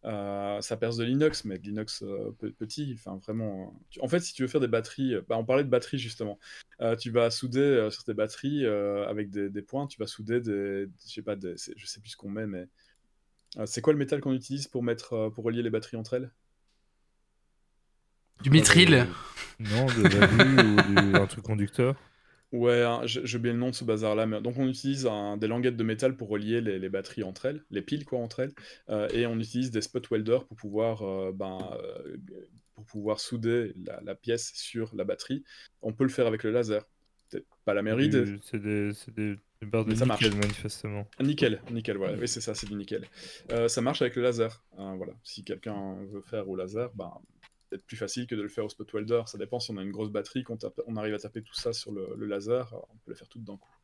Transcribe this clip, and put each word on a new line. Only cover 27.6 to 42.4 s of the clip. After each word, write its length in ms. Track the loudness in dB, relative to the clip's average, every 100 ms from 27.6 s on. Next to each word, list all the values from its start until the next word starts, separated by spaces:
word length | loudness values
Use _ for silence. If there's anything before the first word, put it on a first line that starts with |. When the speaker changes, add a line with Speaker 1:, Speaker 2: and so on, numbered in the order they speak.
| -6
Speaker 1:
les 100 | -8
piles 240 | -4 -6 -4
quoi 140 | -6
entre 200 | -6 -4
elles, 120 | -6 -6 -20 -20 -4
euh, 200 | -2 0
et 140 | 0 0
on 120 | 0
utilise 300 | -2 -2 -2
des 100 | -2
spot 280 | -2 -6 -2
welders 340 | -2 2 2 0
pour 100 | -14
pouvoir, 460 | -6 0 0 0
euh, 300 | -4 -4 -4
ben, 240 | -4 -6 -8 -8 -8
euh, 320 | -10 -10 -12 -14 -14 -18 -20 -20 _ -20
pour 100 | -14
pouvoir 340 | -6 -2 -2
souder 540 | -2 -2 0 2 0 -6
la, 160 | -10 -10 -10
la 100 | -10
pièce 360 | -2 -2 -2 -10
sur 360 | -8 -6 -6 -4
la 80 |
batterie. 400 | -4 -4 -4 -6 -6 -20 -20 _
On 100 | -8
peut 120 | 0 0
le 40 |
faire 180 | 4 2
avec 160 | 2
le 80 | 0
laser. 320 | 2 2 0 -2 _ _ _ _
C'est 140 | -12 -12 _ 0
pas 80 |
la 80 | 0
meilleure 160 | 2 4
Speaker 3:
Du, 80 | 4
Speaker 1:
idée. 200 | 4 2 -2 -8
Speaker 3:
c'est 120 | -6
des, 300 | -2 0 -2
c'est 200 | -4 -10
des, 220 | -6 -4 -4 _ _
des 60 | -2
barres 160 | 0
de 60 | 2
Speaker 1:
Mais 60 | 2
ça 80 | 2
Speaker 3:
nickel, 240 | 4 4
Speaker 1:
marche. 100 | 4 0
Speaker 3:
manifestement. 600 | -2 -8 -8 -8 -8 -10 -2
Speaker 1:
Nickel, 400 | 0 2 2 2 -6
nickel, 260 | -8 -4 -2
voilà. 200 | -2 -2
Oui, 100 | -4
c'est 100 |
ça, 160 | -4